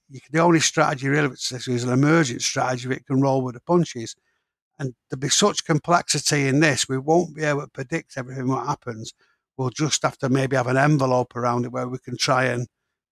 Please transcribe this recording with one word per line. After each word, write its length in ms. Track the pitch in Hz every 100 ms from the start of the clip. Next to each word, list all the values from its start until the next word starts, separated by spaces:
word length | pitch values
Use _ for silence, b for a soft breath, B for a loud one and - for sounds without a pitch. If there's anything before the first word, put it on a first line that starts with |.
| _
you 100 | 135
can, 80 | -
the 80 | 156
only 200 | 170 165
strategy 480 | - - 147 147 135
really 200 | 147 147
that 120 | 123
says 260 | - 127 123
is 180 | 123
an 80 | 123
emergent 500 | 123 143 165 143 117
strategy 440 | - - 123 127 127
that 180 | 127 -
can 160 | 131
roll 180 | 139 135
with 140 | 127
the 60 | 117
punches. 540 | - 175 160 123 113 - _ _ _ _ _ -
And 160 | 139 120 -
there'll 80 | 135
be 100 | 139
such 360 | - 202 -
complexity 840 | - 156 - 170 - 151 - 151 139
in 140 | 131
this, 280 | 160 127 -
we 100 | 131
won't 360 | 139 170 170
be 80 | 151
able 200 | 156 143
to 40 | 143
predict 500 | - 131 165 - -
everything 300 | 127 131 127
what 220 | 131 -
happens. 440 | 139 - 117 113 - _ _ _ -
We'll 140 | 131
just 340 | - 151 -
have 120 | 151 -
to 100 | 135
maybe 260 | 135 135
have 140 | 135 123
an 80 | 131
envelope 580 | 143 151 131 127 123
around 300 | 123 120 120
it 80 | 123
where 160 | 123 127
we 100 | 131
can 180 | - 123
try 280 | - 131
and, 240 | 127 123 123 _ _ _ _